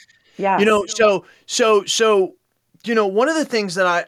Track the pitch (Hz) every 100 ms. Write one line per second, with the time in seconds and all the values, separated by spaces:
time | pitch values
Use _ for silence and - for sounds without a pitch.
0 | - _ _ - 196 190 208 214 190 -
1 | 220 190 - - - - 233 214 190 -
2 | 220 202 190 - _ _ _ _ 208 226
3 | 208 196 269 320 285 233 202 170 185 175